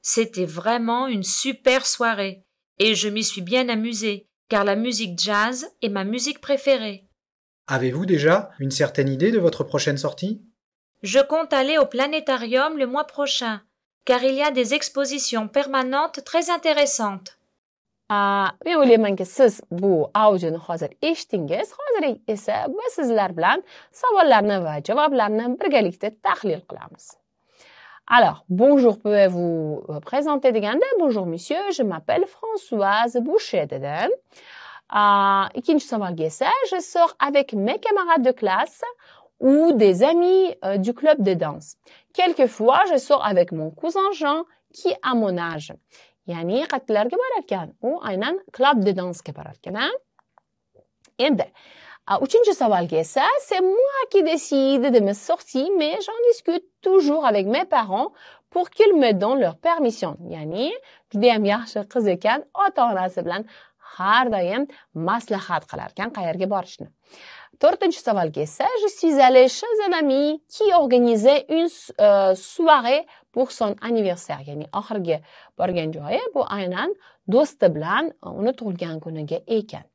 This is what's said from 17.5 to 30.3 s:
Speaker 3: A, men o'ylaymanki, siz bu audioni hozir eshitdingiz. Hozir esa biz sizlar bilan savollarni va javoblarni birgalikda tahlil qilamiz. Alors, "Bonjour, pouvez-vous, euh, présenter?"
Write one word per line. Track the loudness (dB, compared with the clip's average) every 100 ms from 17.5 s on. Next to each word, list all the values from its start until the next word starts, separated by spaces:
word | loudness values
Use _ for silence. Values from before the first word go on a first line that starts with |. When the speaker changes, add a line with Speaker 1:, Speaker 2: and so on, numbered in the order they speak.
| _ _ _ _ _ _
Speaker 3:
A, | 0 2 0 -2 -4 -2
men | 2
o'ylaymanki, | 6 6 4 -2 -6
siz | 4 4 4 -10
bu | -2 2 2 2
audioni | 4 4 4 -2 -6
hozir | -8 -8 -8 -4
eshitdingiz. | -4 -4 -4 -6 -4 -4 -6 -8
Hozir | -4 -2 -2 -4 -6
esa | -8 -4 -4 -4
biz | -6 -8
sizlar | -4 0 0 0 0
bilan | 0 0 -4 -20 -20
savollarni | -4 0 4 6 6 4 -2
va | -2 -6 -4
javoblarni | 0 2 2 0 -2 -4 -4
birgalikda | 0 2 0 -4 -10 -6
tahlil | -4 -4 -4 -6 _
qilamiz. | -20 -20 -20 -20 -20 _ _ _ _ -20 -20 -20 -20 2
Alors, | 4 4 2 _
"Bonjour, | 2 6 6 6 2
pouvez-vous, | 0 4 4 2 -2 -2 -4 -8 -10
euh, | -12
présenter?" | -6 -4 -2